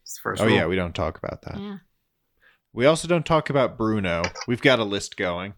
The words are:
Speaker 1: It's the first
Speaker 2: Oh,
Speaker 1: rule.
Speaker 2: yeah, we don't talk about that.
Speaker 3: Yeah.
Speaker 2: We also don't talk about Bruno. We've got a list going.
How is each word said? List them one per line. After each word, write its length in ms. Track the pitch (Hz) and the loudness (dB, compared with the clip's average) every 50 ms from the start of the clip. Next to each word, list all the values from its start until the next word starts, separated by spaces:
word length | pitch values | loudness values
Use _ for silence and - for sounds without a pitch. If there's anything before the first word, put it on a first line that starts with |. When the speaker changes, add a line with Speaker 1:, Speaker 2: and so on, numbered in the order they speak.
Speaker 1:
It's 140 | _ - - | _ -16 -16
the 60 | - - | -8 -6
first 180 | 107 101 92 | -6 -2 2
Speaker 2:
Oh, 40 | 104 | 2
Speaker 1:
rule. 100 | 113 104 | 4 4
Speaker 2:
yeah, 100 | 98 85 | 4 2
we 100 | 82 92 | 2 0
don't 200 | 95 90 85 - | 0 -2 -4 -4
talk 220 | - 87 80 - - - | -4 -4 -4 -4 -6 -10
about 200 | - - - - | -10 -10 -10 -12
that. 140 | - - - | -12 -10 -10
Speaker 3:
Yeah. 180 | 196 208 202 190 _ _ _ _ _ _ _ _ _ _ _ _ _ _ _ _ _ _ _ | -10 -10 -12 -14 _ _ _ _ _ _ _ _ _ _ _ _ _ _ _ _ _ _ _
Speaker 2:
We 120 | 110 120 | 4 4
also 200 | 147 160 156 - | 4 4 4 2
don't 180 | 165 175 170 151 | 0 0 0 2
talk 240 | - 170 156 151 - | 2 2 2 2 2
about 260 | 139 143 127 - 87 | 0 2 2 0 0
Bruno. 460 | - 113 110 110 107 95 90 85 85 85 87 - - - | -2 0 0 0 0 0 0 0 0 -2 -4 -6 -8 -4
We've 140 | - 120 113 | -4 -4 2
got 180 | - 143 127 117 | 4 4 4 4
a 40 | 110 | 2
list 320 | 101 101 98 - - - | -2 -2 -4 -6 -8 -8
going. 360 | - 101 90 87 87 92 101 104 | -4 -4 -4 -2 -4 -8 -10 -14